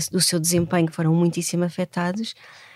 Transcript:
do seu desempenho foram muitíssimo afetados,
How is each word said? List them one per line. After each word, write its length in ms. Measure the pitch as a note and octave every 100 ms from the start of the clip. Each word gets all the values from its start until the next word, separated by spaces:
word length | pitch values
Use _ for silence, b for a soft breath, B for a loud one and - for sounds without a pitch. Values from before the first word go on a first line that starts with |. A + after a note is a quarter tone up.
| D#3+
do 80 | F#3
seu 180 | E3+ F3
desempenho 540 | E3 F3 E3+ F3+ D#3+
foram 200 | - D#3+
muitíssimo 520 | E3 F3 E3 F3 E3+
afetados, 680 | F3 - F3+ - F3 G3 A3+ - B B B